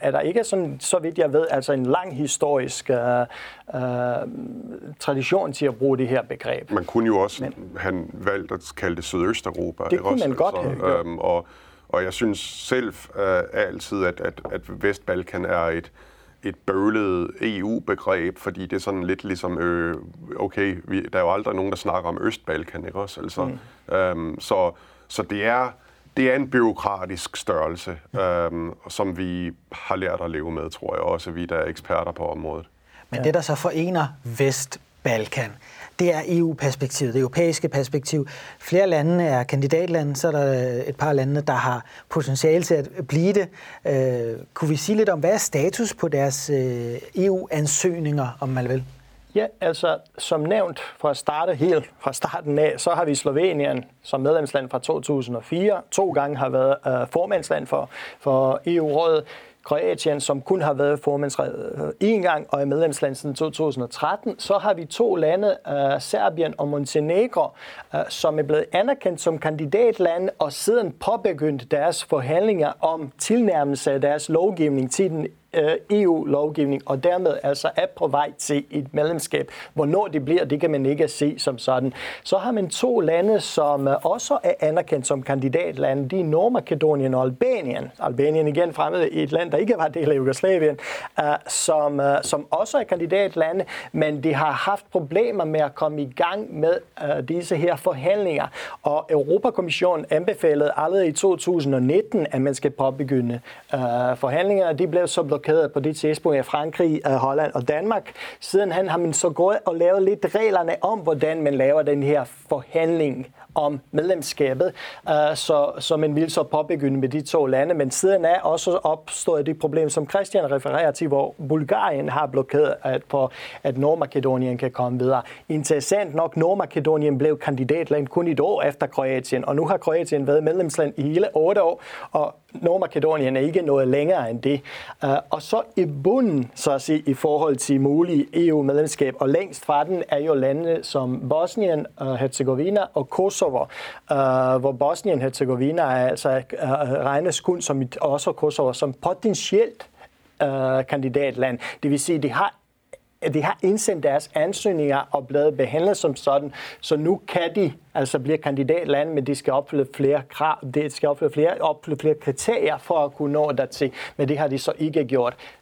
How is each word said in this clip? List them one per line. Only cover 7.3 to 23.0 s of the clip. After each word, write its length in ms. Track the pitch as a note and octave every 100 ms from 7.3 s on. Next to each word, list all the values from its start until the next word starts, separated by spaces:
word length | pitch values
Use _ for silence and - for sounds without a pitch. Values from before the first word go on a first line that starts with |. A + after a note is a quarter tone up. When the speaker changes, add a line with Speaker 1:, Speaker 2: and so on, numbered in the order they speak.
| -
Speaker 1:
Men 100 | B2+ - F2+ F#2
Speaker 2:
have 260 | G2 F#2 E2
valgt 380 | - F#2 G2 -
at 200 | F#2+ - -
kalde 180 | F#2 E2
det 80 |
Sydøsteuropa, 800 | - F#2 F2+ A2+ - E2+ F2 -
Speaker 1:
Det 80 | E2+
Speaker 2:
ikke 120 | F3+
Speaker 1:
kunne 100 | F#3
Speaker 2:
også? 140 | B3+ D3
Speaker 1:
man 100 | B2+
godt 180 | F#3 F#3+
Speaker 2:
Altså, 140 | E3+
Speaker 1:
have 100 | -
gjort. 260 | F#2 F2 E2+
Speaker 2:
øhm, 120 | E2
og, 280 | F2+ F2 - - - - -
og 140 | F2+
jeg 100 | F#2
synes 260 | - A2+ G2
selv, 540 | - - - B2+ A2+ - - -
øh, 280 | G2 F#2 -
altid, 520 | G#2+ G2 F2+ - G2+ F2+
at, 160 | F2
at, 120 | F2+ - -
at 100 | F#2+ -
Vestbalkan 800 | F#2+ G2+ G2 - F2+ F2 F2+ F2+
er 180 | F2
et, 280 | E2+ E2 - - - - - _
et 120 | G2+ F2+
bøvlet 760 | - F#2+ G2+ A2 G2+ F2+ E2+ -
E 220 | A2+ G2+
U-begreb, 760 | G2+ A2+ - G2 - F#2+ E2+ -
fordi 280 | G2 F#2 F2+
det 100 | G2
er 40 |
sådan 240 | G#2 F#2+
lidt 200 | F2+ F#2+
ligesom, 340 | G#2 F2+ F#2 E2
øh, 380 | F2 E2+ E2+ E2 - - - -
okay, 380 | G2+ - G2 F2
vi, 180 | - F#2+
der 180 | - F#2
er 40 |
jo 100 | F#2
aldrig 220 | G2 G#2 F#2+
nogen, 160 | G2
der 60 | F#2+
snakker 320 | - F2+ E2+
om 80 | F2
Østbalkan, 640 | E2+ - - D#2 D#2+ E2 F2+
ikke 140 |
også? 220 | F#2